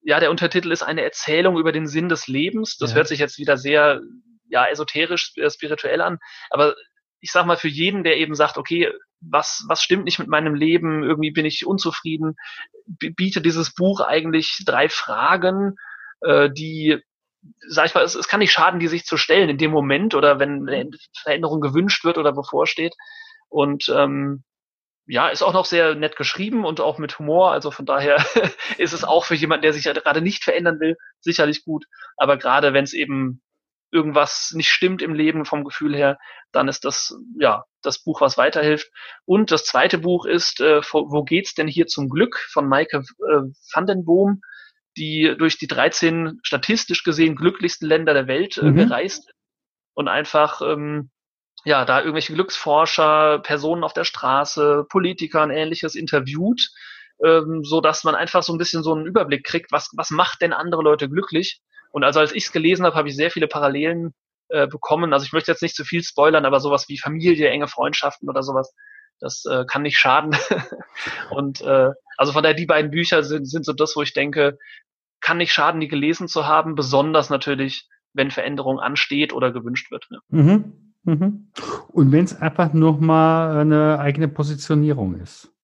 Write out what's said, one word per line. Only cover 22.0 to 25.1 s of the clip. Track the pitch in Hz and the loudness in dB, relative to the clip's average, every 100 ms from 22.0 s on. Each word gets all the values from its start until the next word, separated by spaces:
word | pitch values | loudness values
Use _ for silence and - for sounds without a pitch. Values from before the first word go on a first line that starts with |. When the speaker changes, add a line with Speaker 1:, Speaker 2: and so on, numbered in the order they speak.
Speaker 1:
wird | 170 165 | 0 0
oder | 147 | 0
bevorsteht. | 139 135 143 156 - 165 - - - - - _ | -2 -4 -2 -2 -2 -6 -8 -20 -20 -20 -20 _
Und, | 151 143 143 - | 0 0 0 0
ähm, | 135 139 139 139 139 _ _ _ _ _ _ | 0 0 0 -4 -6 _ _ _ _ _ _
ja, | - | -4